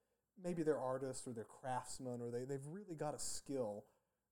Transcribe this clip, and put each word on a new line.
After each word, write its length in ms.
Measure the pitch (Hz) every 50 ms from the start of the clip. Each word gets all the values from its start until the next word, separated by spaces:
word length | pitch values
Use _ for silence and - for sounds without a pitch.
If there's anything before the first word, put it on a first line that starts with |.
| _ _ _ _ _ _ _ - 180
maybe 180 | 175 175 170
they're 180 | 156 156 147 120
artists 460 | 131 127 131 131 135 131 127 - -
or 40 | 131 120
they're 120 | 113 104 -
craftsmen 720 | - - - 131 127 123 - - - - 135 127 123 120
or 80 | 120 120
they, 140 | 117 120 127
they've 220 | 135 143 135 135 147
really 260 | 160 202 208 185 165
got 200 | 147 156 151 135
a 40 | 120
skill 640 | - - - - - - 139 131 120 104 104 104 - - _ _ _ _ _ _ _ _